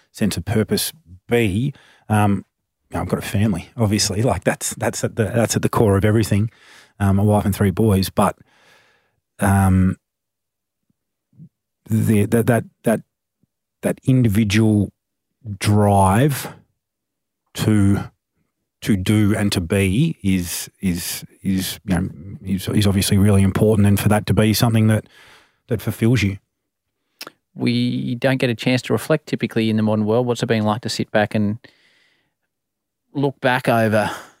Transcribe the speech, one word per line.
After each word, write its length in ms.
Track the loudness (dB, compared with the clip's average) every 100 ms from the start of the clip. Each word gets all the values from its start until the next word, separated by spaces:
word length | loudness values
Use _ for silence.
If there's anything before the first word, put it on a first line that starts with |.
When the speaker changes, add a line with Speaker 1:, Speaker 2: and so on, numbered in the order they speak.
| _
Speaker 1:
sense 240 | -6 -6 -4
of 80 | -4
purpose 480 | -2 -2 -2 -4 -10 _ -18 -4
be? 460 | 0 0 -2 -4 -8 _ _ -2
Um, 340 | 0 2 0 -6 _ _ _ _ -8
know, 80 |
I've 60 | -6
got 100 | -6
a 40 |
family, 460 | -4 -2 -2 -2 -8 -4
obviously. 460 | -2 0 -2 -2
Like, 220 | -2 0 -2
that's, 300 | -2 -6 -6
that's 300 | -6 -4 -6
at 120 | -2
the, 80 | -2
that's 320 | 0 0 0
at 60 |
the 60 | -2
core 280 | 2 2 4
of 80 | 4
everything. 460 | 2 2 0 0 _ _ -20 -18 -4
Um, 180 | 0 2
a 60 | 4
wife 200 | 2 2
and 100 | 0
three 180 | 0
boys, 360 | 2 2 2 0
but, 300 | 0 -2 -2 _ _ _ _ _ _ _ _ _ -6
um, 560 | 0 2 4 4 2 -2 _ _ _ _ _ _ _ _ _ _ _ _ _ _ -20 _ _ _ -4
the, 380 | -2 2 2 2
that, 200 | 0 2
that, 180 | 0 -2 _ -2
that, 180 | -2 -4 _ _ _ _ _ _ _
that 180 | -6 -6 0
individual 880 | 2 2 2 0 2 2 2 0 -6 _ _ _ _ -16 -8
drive 960 | 0 2 4 4 4 4 2 -2 -10 -16 _ _ _ _ _ _ _ _ _ -6
to, 560 | 0 2 4 2 -2 _ _ _ _ _ _ _
to 160 | -2 -2
do 380 | 0 2 2 0
and 140 | -2
to 100 | -2
be 560 | -2 0 0 0 0 -2
is, 480 | -2 -2 -2 -8 -12 _
is, 440 | -4 -4 -6 -12 -14 _
is, 380 | -4 -4 -4 -10 -4
you 100 | -4
know, 140 | -4 -8 -16 -14 -6
is, 240 | -6 -2
is 180 | 0 2
obviously 320 | 2 2 2
really 240 | 4 4
important, 460 | 2 2 2 4 4
and 100 | 2
for 100 | 2
that 180 | 0 0
to 80 | 0
be 200 | 2 2
something 320 | 0 2 2
that, 200 | 0 -2 _ -20 -20 _ _ -8
that 160 | -8
fulfills 400 | -6 -2 0 2
you. 160 | 0 -4 _ _ _ _ _ _ _ -20 -20 _ _ -6
Speaker 2:
We 600 | -2 0 0 -2 -6 -2
don't 240 | -2 0
get 120 | 0
a 40 | -2
chance 280 | -2 -2
to 100 | -2
reflect 340 | -4 0 -2 -2
typically 420 | -6 -4 -2 0
in 80 | 0
the 60 |
modern 220 | 0 0 0
world. 220 | 0 0
What's 160 | -2
it 40 | -2
been 180 | 0 0
like 180 | -2
to 60 | -4
sit 220 | -6 -2
back 240 | 0 0 0
and 240 | -2 -4 -12 _ _ _ _ _ _ _ _ _ _ _ _ _ _ -4
look 260 | -4 -2
back 280 | 0 0 2
over 420 | 2 2 2 -2 -6 -16 _